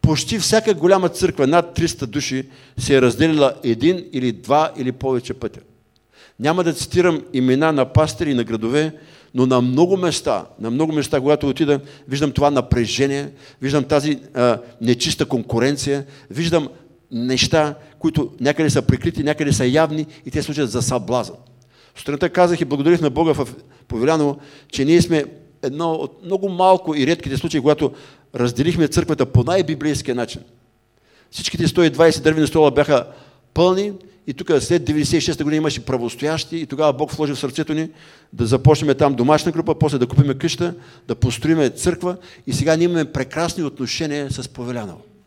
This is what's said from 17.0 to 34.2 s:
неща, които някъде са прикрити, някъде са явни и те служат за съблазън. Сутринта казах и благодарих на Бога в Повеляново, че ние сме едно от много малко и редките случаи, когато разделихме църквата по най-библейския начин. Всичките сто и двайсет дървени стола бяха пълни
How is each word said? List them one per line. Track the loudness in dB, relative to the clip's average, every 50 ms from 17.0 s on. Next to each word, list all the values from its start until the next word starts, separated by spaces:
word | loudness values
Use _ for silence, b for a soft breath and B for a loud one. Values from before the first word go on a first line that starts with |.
| _ _
неща, | -6 -4 -2 -2 0 0 0 2 2 2 2 0 -2 B B B B B
които | -4 -2 0 0 -4 -4 -6 -2
някъде | -2 -2 0 2 0 0
са | 2 0 2
прикрити, | 2 2 2 2 -4 -4 -2 -2
някъде | -2 -2 0 0 0 0
са | 2 2
явни | 2 4 4 2 2 0 -4 -6 -8 B B B
и | -8
те | -6 -6 -4
служат | -4 -4 -4 -4 -2
за | -2 -2 -2
съблазън. | -2 -2 -4 -2 -2 -2 -2 -2 -4 -10 -18 -20 _ _ _ _ b b b b b b
Сутринта | -14 -8 -6 -4 -2 -2 -2
казах | 2 4 4 4 4 0
и | -2
благодарих | -2 -2 0 4 4 4 4
на | 2 0
Бога | 0 2 2 2 2
в | 0 -2 -6 -6 -20 -20 b b b b _
Повеляново, | -4 -2 0 2 2 2 2 0 -2 -4 B B B B B B
че | -4 -4 0
ние | 4 4 4 4
сме | 4 2 -2 -2 -4 -10 -20 -20 _ _ _ -8
едно | -6 -4 -4 -4 -4 -2
от | -4 -6 -8 -10 -14 -10
много | -6 -6 -4 -4 -4
малко | -2 2 4 4 4 4 2 -4 -2
и | 0 2
редките | 2 0 0 -2 -6 -6
случаи, | -4 -4 -2 -4 0
когато | 2 2 2 2 0 -2 B B B B B B B B _
разделихме | -2 -2 -2 0 0 0 0 2 2 0 2
църквата | 2 -2 0 0 0 0 0
по | 2 2 2 2
най-библейския | 2 0 0 0 -2 -4 -4 -2 -2 -2 -2 -4 -4 -4
начин. | -4 -4 -6 -8 -16 -18 _ _ _ _ _ _ _ _ _ _ b b b b b b b
Всичките | b -10 -10 -8 -4 0 0 0
сто | 2 4 2
и | 2
двайсет | 4 6 4 4 4 4 0
дървени | 0 2 2 0
стола | 0 2 4 4 4
бяха | 4 2 2 4 2 0 0 B B B B B B B B _ _
пълни | 2 2 2 2 0 -2 -4 -6 -10 B B B B